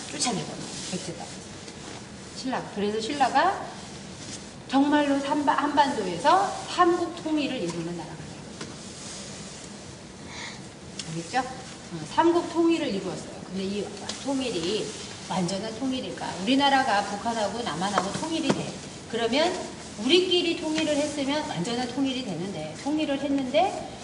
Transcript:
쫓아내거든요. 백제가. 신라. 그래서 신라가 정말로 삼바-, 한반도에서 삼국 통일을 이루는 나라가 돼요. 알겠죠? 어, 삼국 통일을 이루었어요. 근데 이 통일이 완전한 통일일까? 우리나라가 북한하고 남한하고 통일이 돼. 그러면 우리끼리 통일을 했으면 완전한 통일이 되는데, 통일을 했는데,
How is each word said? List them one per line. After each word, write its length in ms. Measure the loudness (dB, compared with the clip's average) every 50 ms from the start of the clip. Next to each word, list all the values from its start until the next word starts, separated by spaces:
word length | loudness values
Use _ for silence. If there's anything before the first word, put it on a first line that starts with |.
| -8 -8
쫓아내거든요. 560 | -4 -2 0 0 0 0 -2 -4 -8 -8 -8 -8 -8 -8 -6 -4
백제가. 340 | -4 -4 -4 -6 -8 -8 -10 -10 -12 -12 -12 -12 -14 -14 -14 -14 -14 -12 -12 -12 -12 -12 -12 -14 -14 -14 -14 -12 -10
신라. 260 | -6 -4 -2 -2 -2 -4 -4 -2
그래서 260 | -2 0 0 0 0
신라가 680 | 0 0 2 4 4 4 6 6 6 6 4 0 -4 -8 -10 -12 -12 -12 -12 -12 -12 -12 -12 -12 -12 -12 -12 -12 -12 -12 -14 -14 -4 2
정말로 500 | 4 6 6 8 6 6 6 6 4 2
삼바-, 340 | 2 2 2 2 4 4 4
한반도에서 1000 | 4 2 4 6 6 6 6 4 0 0 0 0 4 6 8 8 8 6 4 0 -4 -6 0 6
삼국 480 | 6 8 8 8 6 2 0 -2 -4
통일을 340 | -2 0 2 2 2 0 0
이루는 400 | -2 -2 -2 -2 -2 -4 -4 -4
나라가 200 | -6 -8 -8 -10
돼요. 140 | -10 -10 -12 -12 -12 -12 -12 -10 -10 -10 -10 -10 -12 -12 -12 -12 -12 -12 -10 -10 -10 -10 -10 -12 -12 -12 -12 -12 -12 -14 -14 -14 -14 -14 -14 -14 -14 -14 -14 -14 -14 -14 -12 -12 -12 -12 -12 -12 -12 -14 -14 -16 -16 -16 -12 -10 -10 -8 -6
알겠죠? 300 | -6 -6 -6 -2 -2 -2
어, 600 | -2 -2 -6 -10 -12 -12 -14 -14 -12 -10 -10 -8 -8 -2 2
삼국 380 | 4 6 6 6 4 2 0
통일을 360 | 2 4 4 6 4 4 2 0
이루었어요. 520 | 0 -2 -2 -4 -4 -6 -8 -10 -12 -12 -10 -6
근데 160 | -4 -2 -2
이 200 | -2 -2 -2 -4 -4 -6 -8 -8 -8 -8 -6 -2
통일이 640 | -2 0 0 0 0 -2 0 0 0 0 0 -2 -4 -6 -8 -10 -10 -10 -10 -6 -2
완전한 480 | 0 0 0 0 0 -2 -4 -4 -4 -2
통일일까? 480 | -2 -2 -2 -2 -4 -4 -6 -6 -6 -6 -4 -2
우리나라가 600 | 2 4 4 6 6 6 6 6 6 6 4 2
북한하고 600 | 2 0 -2 -2 -2 0 0 2 0 0 0 -2
남한하고 500 | -2 -2 -2 0 0 2 2 2 0 0 0 -2
통일이 280 | -2 -2 0 0 2 2
돼. 240 | 2 0 0 -6 -6 -8 -10 -12 -12 -12 -10 -6
그러면 420 | -2 0 0 2 2 4 2 2 2 -2 -6 -8 -10 -12 -12 -10 -6 -2 2
우리끼리 560 | 6 6 6 6 6 4 4 4 2 0 0
통일을 360 | 0 0 0 2 2 2 2
했으면 460 | 2 2 0 0 -2 -2 0 0 0 0 -2
완전한 400 | -2 -2 -2 -2 0 -2 -2 -2
통일이 360 | 0 0 0 0 0 -2 -4
되는데, 520 | -4 -4 -4 -4 -4 -4 -6 -6 -8 -8 -6
통일을 380 | -2 0 0 0 2 0 0 0
했는데, 680 | 0 0 0 0 0 2 4 4 4 4 2 -2 -6 -8 -10 -10